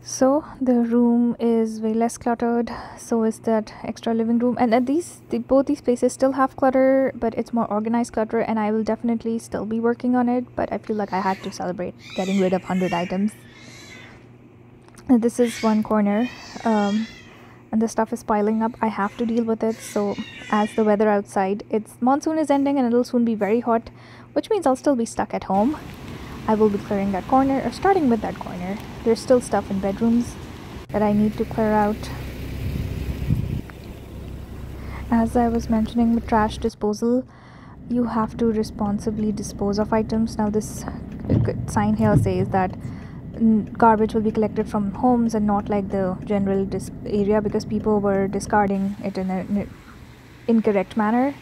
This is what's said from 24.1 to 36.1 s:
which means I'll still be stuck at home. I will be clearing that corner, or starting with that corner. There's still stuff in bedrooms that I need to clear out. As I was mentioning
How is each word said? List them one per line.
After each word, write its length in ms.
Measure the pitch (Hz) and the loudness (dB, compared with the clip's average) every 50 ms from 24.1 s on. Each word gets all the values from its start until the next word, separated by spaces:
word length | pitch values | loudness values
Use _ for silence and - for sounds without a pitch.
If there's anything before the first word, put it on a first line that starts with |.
| - - - - - | -20 -20 -20 -4 -4
which 160 | 294 - - | -4 -2 0
means 160 | 440 403 - | -2 2 2
I'll 100 | 262 262 | 2 0
still 200 | 262 - 302 285 | 2 2 2 2
be 100 | 233 233 | 2 0
stuck 300 | - - - - - - | -2 -2 -4 -4 -4 -4
at 80 | 196 - | -8 -4
home. 340 | - 190 196 214 277 302 - - - - - - - - - - - - - - - | 0 2 2 2 2 0 -4 -8 -14 -14 -14 -14 -14 -12 -12 -12 -14 -14 -8 -2 0
I 60 | 220 | 2
will 140 | 208 220 214 | 4 4 4
be 100 | 202 202 | 4 0
clearing 320 | - - 214 196 196 202 | -4 -2 -2 -2 0 0
that 160 | 196 180 180 | -2 -4 0
corner, 340 | - 262 262 269 269 269 262 - | 2 4 4 4 4 0 0 -2
or 80 | 247 | -4
starting 380 | 247 - - 381 392 381 302 247 | -6 0 2 4 4 4 4 2
with 120 | 233 214 | 2 2
that 180 | 202 175 185 - | 0 -6 -8 -8
corner. 360 | - - 190 180 175 185 202 220 - - - - - | -10 -10 -8 -8 -6 -6 -8 -8 -10 -14 -14 -4 0
There's 160 | 233 226 226 | 0 0 0
still 200 | - - 262 247 | 4 4 4 4
stuff 300 | 247 - - 202 202 - | 4 0 -2 -2 -2 -2
in 100 | 202 196 | -4 -2
bedrooms 560 | 196 196 196 208 226 233 233 240 233 - - - - - - - - - - - - - | -2 -2 -2 0 2 2 2 2 0 -2 -8 -12 -14 -14 -16 -16 -16 -14 -14 -14 -12 -4
that 140 | - 208 214 | -2 0 2
I 100 | 208 208 | 4 4
need 240 | 208 214 214 214 | 4 2 2 0
to 80 | - 220 | -2 -4
clear 260 | - - 226 220 214 | -2 0 0 0 2
out. 380 | 214 214 208 208 220 - - - - - - - - - - - - - - - - - - - - - - - - - - - - - - - - - - - - - - - - - - - - - - - - - - - - - - - - - - - - - - - | 4 2 2 2 0 -4 -6 -10 -8 -8 -8 -10 -10 -10 -10 -8 -6 -4 -4 -4 -4 -4 -4 -4 -4 -6 -4 -6 -4 -4 0 0 0 0 0 -2 -4 -6 -6 -10 -16 -16 -16 -16 -16 -16 -16 -14 -14 -14 -12 -12 -12 -12 -14 -14 -14 -14 -12 -12 -12 -12 -12 -10 -10 -10 -4 0
As 240 | 233 233 226 226 - | 2 2 2 2 2
I 120 | 247 240 | 2 2
was 220 | 233 226 233 226 - | 2 2 -2 0 0
mentioning 460 | 226 220 220 220 - 233 233 233 | 0 0 0 0 0 2 2 4